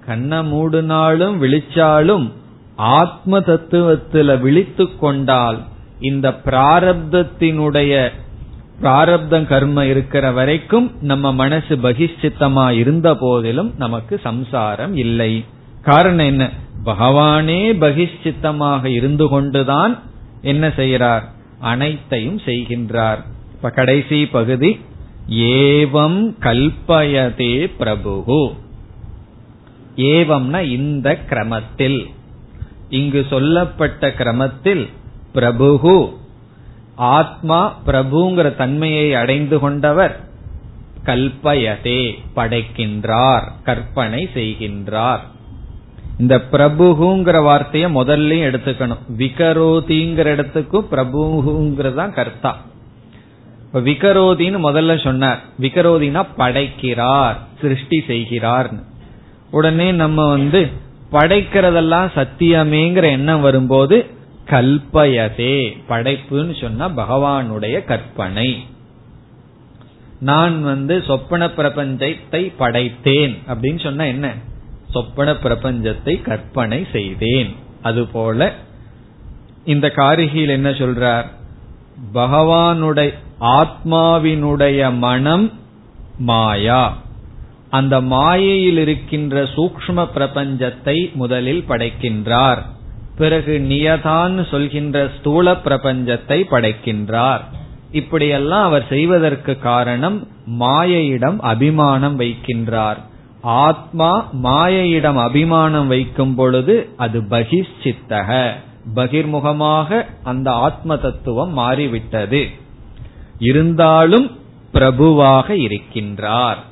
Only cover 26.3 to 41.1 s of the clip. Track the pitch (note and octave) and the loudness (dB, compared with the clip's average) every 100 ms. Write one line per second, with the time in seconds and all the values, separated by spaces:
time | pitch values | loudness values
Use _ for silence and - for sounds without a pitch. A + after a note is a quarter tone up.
26.3 | - A#2+ A#2+ C3+ - - D#3+ D3 C#3 B2+ | -2 0 2 0 -2 0 2 2 0 0
27.3 | A2 A#2+ B2 F3 - A2+ G#2 G2+ G2 F#2 | -2 -2 0 -4 -4 -4 -2 -4 -6 0
28.3 | C#3+ C#3 D3 - - - - - - - | 0 0 -4 -18 -20 -20 -20 -18 -18 -20
29.3 | - - - - - - - C3+ D#3 E3 | -20 -20 -20 -20 -20 -16 -2 2 4 4
30.3 | D3 B2+ E3+ E3 B2 C#3+ C#3+ C3+ E3 - | 0 0 -2 -2 -4 -2 -2 -2 -2 -4
31.3 | B2+ G#2+ A2+ A2+ - C3+ C3+ F2 - - | -4 -4 -6 -8 -4 -2 -2 -6 -16 -20
32.3 | - - - - - - C3 C#3+ C#3 C#3 | -20 -20 -18 -18 -18 -8 -4 0 -2 0
33.3 | C3+ C#3+ E3 F3 - D3+ - C#3 - A#2+ | 0 2 2 0 -2 -4 -2 -4 -2 -2
34.3 | A#2 C3 C3 F#3+ F#3+ G#2 - - - - | 0 -2 -2 -2 -2 -4 -12 -20 -20 -6
35.3 | - A#2+ A#2 C#3 C#3+ D#3+ F#3 A2+ - - | 0 0 4 4 6 6 6 4 -6 -20
36.3 | - - - - - - - B2 C#3+ D#3+ | -20 -20 -20 -20 -20 -20 -2 2 2 2
37.3 | - D#3+ E3 G#3 - - C3+ C3+ D3 F#3 | -4 -2 0 0 -4 -2 0 2 2 2
38.3 | F3+ D3 - B2+ C#3+ D#3 D3+ D3+ C3 A#2 | 2 0 0 -2 -2 -2 0 0 0 0
39.3 | C#3 D3 D3+ C#3+ C#3+ D3 D3+ F3+ - - | 0 0 0 0 0 0 2 2 -2 -18
40.3 | - - - - - - - - | -20 -16 -16 -18 -20 -20 -10 -4